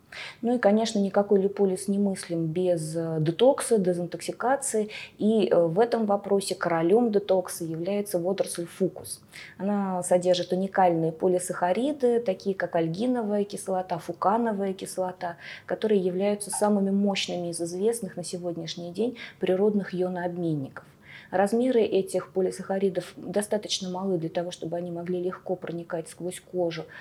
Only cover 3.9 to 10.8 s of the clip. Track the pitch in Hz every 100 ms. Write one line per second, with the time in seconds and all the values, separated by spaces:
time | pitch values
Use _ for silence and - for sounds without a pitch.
3.9 | 175 170 165 - 170 233 277 - 214 214
4.9 | - - - 208 220 185 175 170 170 233
5.9 | 233 208 202 202 202 190 180 175 165 170
6.9 | 214 240 202 196 190 180 - 165 160 175
7.9 | 202 202 180 170 196 180 - 170 - 185
8.9 | - - - - - - - 196 202 196
9.9 | 185 180 180 180 175 175 180 190 -